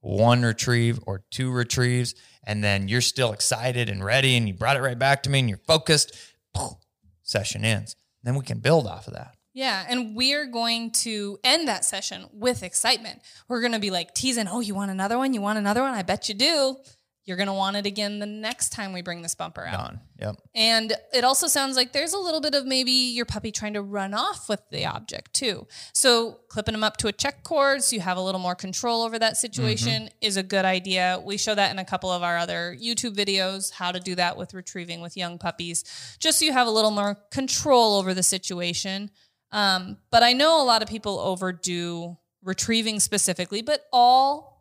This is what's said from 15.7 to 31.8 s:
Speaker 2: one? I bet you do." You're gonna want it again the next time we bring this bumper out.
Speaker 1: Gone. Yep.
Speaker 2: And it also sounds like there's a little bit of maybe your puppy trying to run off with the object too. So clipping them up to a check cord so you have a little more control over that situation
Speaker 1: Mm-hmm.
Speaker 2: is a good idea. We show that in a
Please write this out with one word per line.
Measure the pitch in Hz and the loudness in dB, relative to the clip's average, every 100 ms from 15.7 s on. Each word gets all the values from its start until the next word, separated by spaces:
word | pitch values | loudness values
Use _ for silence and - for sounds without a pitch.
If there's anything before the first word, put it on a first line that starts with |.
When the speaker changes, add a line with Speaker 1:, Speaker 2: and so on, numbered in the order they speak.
| 220 | 2
Speaker 2:
one? | 269 | 2
I | 233 | -2
bet | 180 196 - | -2 -2 -4
you | |
do." | 202 277 320 269 262 - _ _ _ | 0 2 4 0 -2 -16 _ _ _
You're | - 180 | -10 -4
gonna | 196 | -2
want | 196 190 202 | 0 0 0
it | 202 | -4
again | 202 208 208 | -4 -4 -4
the | 208 | -8
next | 214 220 247 - | -8 -8 -4 -6
time | - 196 | -4 -8
we | 185 | -8
bring | 180 170 | -8 -8
this | 165 - | -8 -8
bumper | 165 - | -8 -8
out. | 85 - | -8 -6
Speaker 1:
Gone. | - - - - | -8 -12 -18 -10
Yep. | 104 - _ 226 | -10 -10 _ 0
Speaker 2:
And | 220 226 220 - - | 2 2 0 -6 -2
it | 254 | 2
also | 247 269 349 | 2 2 2
sounds | 294 269 254 | 0 0 0
like | 254 | -2
there's | 285 320 | -2 -4
a | 392 | -4
little | 359 320 | -2 -2
bit | 294 | 0
of | 285 262 | -2 0
maybe | 262 254 | 0 2
your | 254 254 240 233 | 2 0 -2 -4
puppy | 214 220 | -6 -6
trying | 208 214 | -6 -6
to | 208 | -6
run | 202 202 196 | -6 -6 -4
off | 208 359 403 - | -2 -4 -6 -6
with | 208 _ | -6 _
the | - 80 | -6 -4
object | - 220 - - | -6 -10 -14 -6
too. | - 262 196 - - - | -2 -2 -4 -10 -18 -4
So | - 262 233 226 - _ | 2 4 4 2 -8 _
clipping | 214 214 | -6 -4
them | 214 | 0
up | 214 - | -2 0
to | 220 | -4
a | |
check | - 277 - | -2 -4 -4
cord | - 320 277 277 | -2 2 4 4
so | 269 | 0
you | 226 | 0
have | 180 185 | -2 -2
a | |
little | 185 185 | -2 -2
more | 180 180 | -2 -4
control | 190 185 240 233 | -6 -4 -2 0
over | 226 226 | 0 0
that | 220 220 | 0 0
situation | 233 220 220 220 233 220 220 | -4 -2 0 0 0 -2 -4
Speaker 1:
Mm-hmm. | _ | _
Speaker 2:
is | 220 196 | -2 -2
a | |
good | 190 196 | 0 2
idea. | 185 185 190 185 180 185 | 2 0 0 0 2 0
We | 196 202 | -4 -4
show | - | -2
that | 208 196 | 2 2
in | |
a | 190 | 0